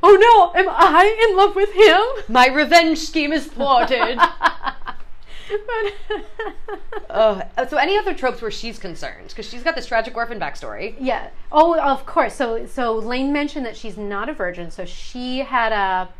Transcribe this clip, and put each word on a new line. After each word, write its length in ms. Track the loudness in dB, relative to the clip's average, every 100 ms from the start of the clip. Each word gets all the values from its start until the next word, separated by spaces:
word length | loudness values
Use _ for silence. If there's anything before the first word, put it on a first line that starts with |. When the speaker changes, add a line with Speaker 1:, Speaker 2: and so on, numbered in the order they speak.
Speaker 1:
Oh, 480 | 8 10 10 8 8
no. 60 | 4
Am 80 | 2
I 600 | 4 6 6 4 4 4
in 80 | 4
love 180 | 4
with 180 | 4 0
him? 280 | 6 6 6 2 -4 0
Speaker 2:
My 200 | 4 4
revenge 500 | 4 4 4 4 0
scheme 340 | -4 -2 0
is 140 | -2 -4
thwarted." 720 | -4 2 2 4 2 0 2
Speaker 1:
<laughs> 40 | 0 2 -2 -2 -8 -8 -8 -8 -10 -12 -12 -12 -8
But 720 | -8 -6 -6 -4 -6 -8 -8 -8 -10 -10 -8 -8 -8 -8 -10 -6
<laughs> 0 |
Speaker 2:
Uh, 320 | 0 0 0 -6 -6 -4
so 100 | -2
any 220 | 0 0
other 160 | -2
tropes 260 | -4 -4 -4
where 120 | -8
she's 260 | -8 -10 -10
concerned? 540 | -12 -10 -12 -12 -16
'Cause 140 | -14 -12
she's 160 | -8
got 100 | -6
this 100 | -6 -4
tragic 300 | -4 -4 -6
orphan 220 | -8 -6
backstory. 560 | -8 -8 -10 -10 -10 -6
Speaker 1:
Yeah. 300 | -4 -4 -6 -12 -2
Oh, 260 | 2 2 2
of 300 | 0 -2 -4
course. 280 | -2 -2 -2
So, 300 | -4 -4 -8
so 280 | -6 -4
Lane 380 | -4 -4 -4 -2
mentioned 340 | -2 -4 -6 -10
that 100 | -10
she's 200 | -12 -10
not 320 | -8 -8 -8
a 40 |
virgin. 380 | -6 -8 -8 -10
So 140 | -10
she 560 | -10 -10 -10 -10 -8 -6
had 320 | -4 -2 0
a 360 | 0 0 -2 -4 -10